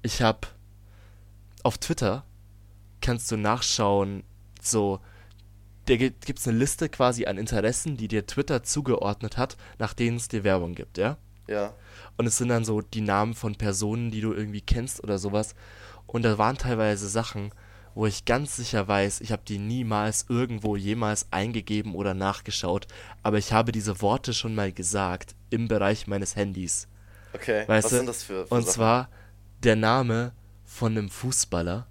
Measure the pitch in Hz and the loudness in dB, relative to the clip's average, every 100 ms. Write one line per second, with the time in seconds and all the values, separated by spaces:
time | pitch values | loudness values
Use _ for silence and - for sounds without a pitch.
0 | 120 - 117 - - - - - - - | -4 2 2 2 -6 -14 -20 -20 -20 -20
1 | - - - - - - 127 - - 165 | -20 -20 -20 -20 -20 -4 -4 -2 -6 -2
2 | 107 120 - - - - - - - - | 0 -2 -6 -20 -20 -20 -20 -20 -20 -6
3 | - 120 - 110 104 120 - - 104 101 | -2 -2 -2 0 2 2 0 2 4 4
4 | 98 98 - - - - - 113 101 95 | 2 -4 -10 -20 -20 -8 0 2 2 0
5 | - - - - - - - - - 120 | -6 -20 -20 -20 -20 -20 -20 -10 2 4
6 | 131 - - - 127 113 139 - 120 - | 4 0 -8 -4 0 2 2 0 -4 2
7 | 123 120 107 95 107 110 107 123 160 135 | 2 2 -2 -4 -2 2 2 0 -4 -4
8 | 107 107 - - 139 131 - 147 131 120 | -2 -2 -2 -4 0 0 0 -2 2 2
9 | 101 104 110 - 127 - - - 110 - | 2 -2 -4 -2 -2 -4 -18 -6 -6 0
10 | 117 117 - 113 101 95 85 87 - 87 | 0 0 -2 0 4 4 2 -6 -10 -2
11 | 104 151 - - - 104 101 113 - - | -2 -2 -12 -20 -6 -4 -4 -6 -20 -20
12 | - - 117 - 120 117 110 107 104 113 | -14 -2 0 2 2 2 2 -2 -2 -4
13 | 104 101 107 113 113 - 107 95 104 113 | 2 2 2 -2 -6 -2 -2 0 -2 -2
14 | 117 110 110 98 107 104 - 120 127 - | -2 -2 -2 -2 -4 -6 0 0 0 -8
15 | 104 98 98 104 107 - - - - - | -4 -2 0 -2 -2 -10 -20 -20 -20 -20
16 | - 120 117 104 110 139 127 113 107 101 | -6 0 2 4 2 2 -2 2 2 0
17 | 101 107 113 107 101 - - - - - | 0 -2 -2 -6 -10 -12 -20 -20 -14 0
18 | 110 - - 123 147 - 120 110 98 101 | 0 0 0 0 0 -6 -2 -2 2 2
19 | 98 - 110 107 - 101 104 123 117 107 | 2 0 -4 -6 -4 -6 -4 -2 0 0
20 | 107 107 - 120 123 110 107 101 98 113 | 0 -2 0 0 0 -2 -2 0 0 0
21 | 107 104 - 95 107 113 98 107 104 87 | 0 -2 -2 -2 -2 -4 -2 -2 -2 -2
22 | 101 95 98 101 - - 90 95 - - | -2 0 -2 -2 -6 -4 -2 -2 -4 -18
23 | - - 107 104 - 110 117 110 104 95 | -18 -4 0 0 4 2 2 0 -4 0
24 | 101 131 - 113 117 107 98 95 90 101 | 2 2 0 -4 -4 -2 -2 -2 -2 0
25 | 92 90 - - - 113 113 107 98 107 | 0 -4 -8 -20 -4 -2 2 2 2 0
26 | - 101 98 - 101 92 87 - - - | -2 -4 -2 -2 -2 -2 -4 -4 -6 -20
27 | - - - - - 107 110 110 107 123 | -20 -20 -16 -8 0 0 4 4 6 2
28 | 123 113 - 95 92 120 117 117 113 120 | 2 -6 -6 -6 0 0 2 2 4 4
29 | 131 - - - - - 120 110 110 127 | 0 -14 -20 -20 -20 0 4 6 6 4
30 | 123 113 123 - - - - - 117 110 | 4 0 -2 -8 -20 -20 -20 -2 0 0
31 | 101 - 123 131 - 87 85 98 120 | -4 -6 -4 -2 0 -2 -2 -4 -8